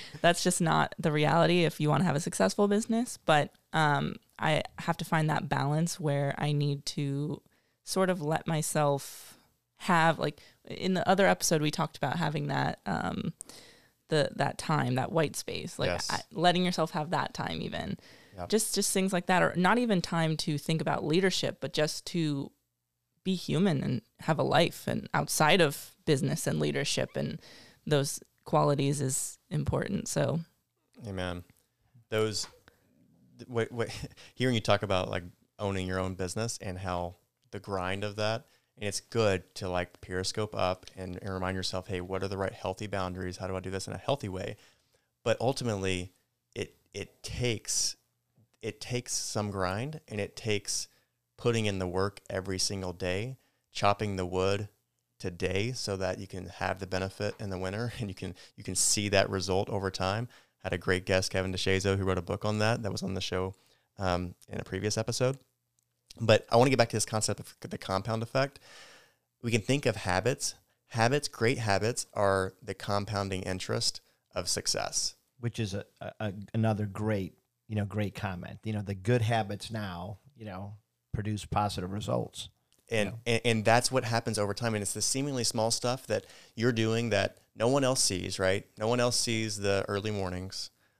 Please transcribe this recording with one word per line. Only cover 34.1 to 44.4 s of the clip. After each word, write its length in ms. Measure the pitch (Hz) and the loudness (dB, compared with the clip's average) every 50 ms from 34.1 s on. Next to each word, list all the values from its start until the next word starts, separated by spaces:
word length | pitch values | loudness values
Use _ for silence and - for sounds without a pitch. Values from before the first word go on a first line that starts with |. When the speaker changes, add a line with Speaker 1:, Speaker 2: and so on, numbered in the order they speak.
| - | -14
Speaker 1:
<laughs> 200 | - - - - | -16 -20 -14 -4
hearing 200 | - 127 131 123 | 0 2 2 2
you 60 | 110 | 2
talk 220 | - - 104 101 - | 4 4 4 4 4
about, 280 | 98 98 90 92 - | 2 2 2 2 0
like, 140 | 104 92 87 87 - _ _ _ _ - | -2 -4 -6 -8 -16 _ _ _ _ -4
owning 280 | 104 98 98 95 92 92 | -2 -2 0 0 -2 -2
your 100 | 92 92 | 0 0
own 160 | 92 92 95 | 0 -2 -2
business 440 | 87 95 90 - - 113 117 - - - | -4 -4 -4 -4 -4 -4 -4 -4 -6 -8
and 160 | 101 90 92 | -8 -8 -6
how 380 | 95 92 90 87 87 87 90 _ _ _ _ _ _ _ | -4 -4 -2 -2 -4 -6 -8 _ _ _ _ _ _ _
the 80 | - 104 | -16 -14
grind 460 | 95 - 101 95 90 92 95 98 104 | -8 -4 -4 -2 -2 -2 -2 -4 -4
of 100 | 107 101 | -6 -4
that, 300 | 104 107 107 113 110 - _ _ _ _ _ _ - | -2 -2 -2 -2 -2 -6 _ _ _ _ _ _ -8
and 100 | 101 104 | -6 -4
it's 120 | 98 - | -4 -4
good 420 | - - - 117 113 104 95 92 - _ - | -6 -4 0 2 4 4 4 2 0 _ -12
to, 120 | - 104 92 | -8 -6 -2
like, 320 | 90 90 90 - - - | -2 -2 -2 -2 -6 -16
periscope 540 | - - 92 92 92 92 - - 107 107 - | -10 -6 -4 -4 -2 -2 -2 -2 -4 -4 -2
up 320 | 104 95 92 92 - - - - | 0 0 0 0 -2 -6 -20 -14
and, 220 | 95 92 92 90 - | -12 -10 -10 -10 -8
and 140 | - 101 95 | -8 -6 -6
remind 200 | 95 92 92 95 | -4 -2 -2 -2
yourself, 320 | 92 92 - - 92 90 - | -2 -4 -4 -4 -6 -6 -4
"Hey, 120 | 101 90 | -6 -6
what 220 | 90 90 95 95 95 | -4 -4 -4 -4 -4
are 60 | 98 | -4
the 100 | 101 95 | -2 -2
right 140 | 98 95 - | -2 -4 -4
healthy 340 | - - 92 95 - 107 | -4 -4 -4 -4 -4 -6
boundaries? 500 | 101 98 98 92 92 90 92 92 92 90 | -6 -4 -4 -4 -4 -4 -6 -6 -8 -8
How 100 | - 98 92 | -6 -6 -6
do 60 | 95 | -6
I 40 | 92 | -6
do 80 | 92 95 | -6 -6
this 160 | 95 98 - - | -6 -6 -6 -6
in 40 | 101 | -10
a 60 | 101 | -8
healthy 300 | - - 139 - - 104 | -4 -4 -4 -2 -4 -6
way?" 260 | 90 92 | -6 -6